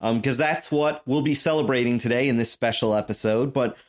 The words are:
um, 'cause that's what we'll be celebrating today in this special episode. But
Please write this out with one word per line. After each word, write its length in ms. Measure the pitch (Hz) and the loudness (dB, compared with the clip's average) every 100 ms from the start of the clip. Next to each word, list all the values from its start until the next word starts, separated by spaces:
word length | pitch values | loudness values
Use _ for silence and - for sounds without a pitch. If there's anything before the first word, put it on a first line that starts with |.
um, 220 | 110 117 | -2 0
'cause 160 | 135 123 | 0 0
that's 320 | 151 156 - | 0 -2 -2
what 320 | 147 151 - - | 0 0 -2 -2
we'll 140 | 143 | 0
be 140 | 143 | 0
celebrating 640 | 139 165 156 127 131 120 120 | 0 0 0 2 2 2 0
today 320 | 120 120 139 | 0 0 2
in 80 | 117 | 0
this 120 | 113 | -2
special 440 | - 117 110 110 | -2 -4 0 0
episode. 580 | 107 104 104 110 110 139 | 0 -2 -2 0 0 0
But 240 | 135 120 - | 0 -2 -4